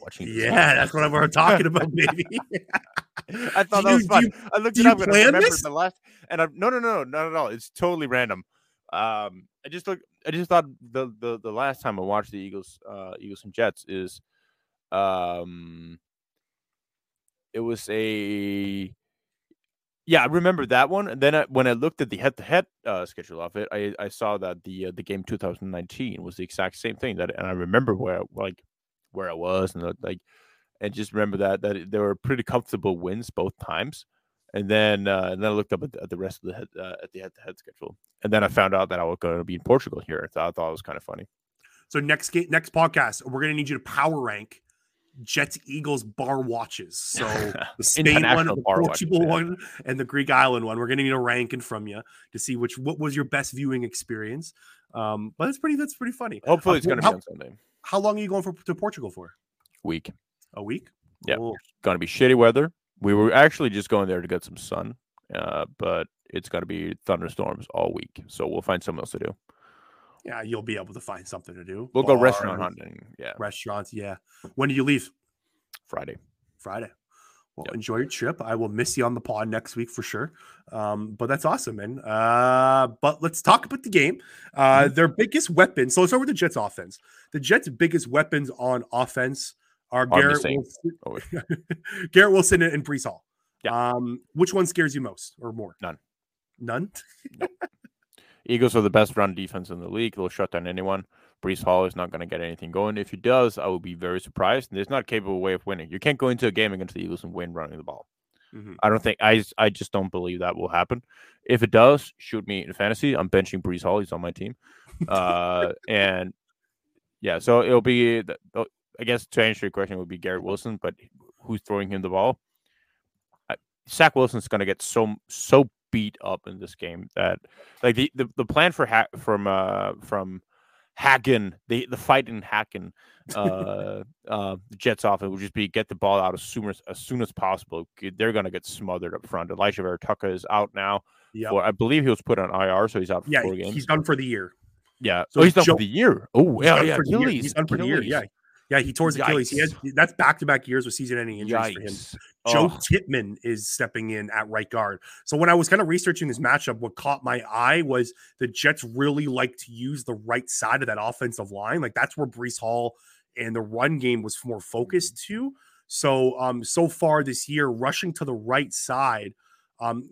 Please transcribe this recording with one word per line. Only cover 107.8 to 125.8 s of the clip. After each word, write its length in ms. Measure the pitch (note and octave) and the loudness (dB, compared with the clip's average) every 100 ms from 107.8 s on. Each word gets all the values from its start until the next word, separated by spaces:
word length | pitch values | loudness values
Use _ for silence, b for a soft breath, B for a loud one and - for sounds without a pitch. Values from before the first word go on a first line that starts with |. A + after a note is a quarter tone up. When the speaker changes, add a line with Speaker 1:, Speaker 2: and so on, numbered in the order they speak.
Speaker 1:
ball. 220 | D2 B1+ - _ _ _ _ | -16 -16 -20 _ _ _ _
Speaker 2:
Mm-hmm. 200 | G#2+ G#2 F2+ | -20 -20 0
Speaker 1:
I 60 | G#2+ | 2
don't 140 | A2 | 4
think, 160 | A#2 - | 0 4
I, 240 | G#2+ A2+ - - | 6 6 2 0
I 120 | G#2+ | 0
just 220 | F#2+ - | 0 -4
don't 180 | G2+ F#2+ | -4 -4
believe 300 | F#2 F2+ F2+ | -6 -6 -4
that 160 | F2+ E2 | -4 -4
will 120 | F2 | -2
happen. 340 | E2+ F2+ A#2+ - b b b | 0 0 -4 -8 b b b
If 180 | - A#2+ | 0 2
it 80 | A2 | 6
does, 420 | A2 B2 C#3+ - - | 8 10 8 2 -18
shoot 280 | - A2 G2+ | -10 -8 -6
me 160 | G2 | -8
in 80 | E2 | -6
fantasy. 420 | - G2+ A2 C#3+ | -2 -2 0 0
I'm 140 | B2 F#2 | 0 2
benching 320 | F#2+ F#2+ F#2+ | 2 2 -4
Breece 200 | F#2 F2+ | -6 -4
Hall. 180 | F#2 G#2 | -2 -2
He's 120 | F#2+ | -2
on 80 | F2 | -6
my 120 | F2 | -8
team. 240 | - G#2 B2+ B B B B E3 | -10 -12 -14 B B B B -2
Uh, 640 | G2 F2+ F2 F2 F2+ F2 - | 0 2 0 0 0 -2 -4
Speaker 2:
<laughs> 80 | - | -2
Speaker 1:
and, 460 | G#2+ G2 F#2 F#2 - _ _ _ _ _ _ _ _ | 2 2 0 -6 -12 _ _ _ _ _ _ _ _
yeah, 180 | G#2 E2+ | -4 0
so 240 | - A#2+ | 4 6
it'll 180 | A2 A#2+ | 6 6
be, 400 | B2 A#2+ A#2 A#2 | 6 4 4 2
the, 140 | F2+ - _ | -2 -10 _
the, 120 | A2 A2+ _ _ - | -8 -8 _ _ -8
I 60 | |
guess 220 | A#2 A#2+ - | -4 -4 -2
to 160 | - | 2
answer 220 | A2 G#2 G2+ | 2 0 -4
your 40 | |
question, 260 | G2+ G2 F#2 | -4 -4 -6
it 20 | |
would 100 | F2 | -10
be 100 | F2+ | -8
Garrett 240 | F#2 F#2 | -6 -4
Wilson, 360 | F2+ G2+ A#2 G#2 | -4 -6 -6 -8
but 120 | F2+ - _ _ _ _ | -8 -8 _ _ _ _
who's 180 | - G#2+ | -8 -8
throwing 280 | - G2+ F#2+ | -4 -4 -4
him 120 | F#2+ | -6
the 60 | F#2 | -2
ball? 320 | F#2 A#2 B2+ _ _ _ _ _ _ _ _ _ _ - | 0 0 0 _ _ _ _ _ _ _ _ _ _ -12
Uh, 80 | - _ _ - | -12 _ _ -8
Zach 280 | - D#3+ C3+ | 4 4 6
Wilson's 320 | B2+ A#2+ - | 2 0 -4
gonna 180 | G2+ G2 | -2 -2
get 160 | F#2+ | -4
so, 320 | - A#2 G#2+ G#2+ - | -2 0 0 -2 -12
so 420 | - - C3+ B2+ _ | -12 6 6 6 _